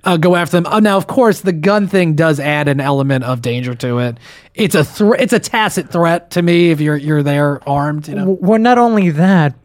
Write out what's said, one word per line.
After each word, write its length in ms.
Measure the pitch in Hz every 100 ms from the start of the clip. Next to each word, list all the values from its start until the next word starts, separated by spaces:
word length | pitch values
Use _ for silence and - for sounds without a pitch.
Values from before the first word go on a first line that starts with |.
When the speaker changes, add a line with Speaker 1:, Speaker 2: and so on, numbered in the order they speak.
Speaker 1:
uh, 140 | - 175
go 180 | 175 175
after 220 | 170 180
them. 60 | 175
Oh, 80 | 220
now, 180 | 214 196
of 80 | 185
course, 340 | - 233 185
the 100 | 185
gun 340 | 165 160 208 196
thing 260 | 196 175 151
does 240 | 165 147
add 280 | 143 147 147
an 120 | 139
element 440 | 139 139 139 135
of 180 | 123 127
danger 300 | 123 120 123 120
to 240 | 127 120
it. 180 | 120 117 - - - -
It's 180 | 202 -
a 80 |
thr-, 320 | 143 - 208 247
it's 180 | 240
a 60 | 220
tacit 500 | - 233 208 - -
threat 420 | 170 170 170 -
to 100 | 180
me 300 | 175 170 170
if 80 | 156
you're, 140 | 151 151
you're 240 | 147 151
there 360 | 143 143 147 139 -
armed. 380 | 143 147 151 147
You 80 | 202
know? 100 | 190
Speaker 2:
W-, 120 | 185
well, 180 | 180 220
not 180 | 226 247
only 320 | 240 220 180
that 420 | 151 185 190 147 -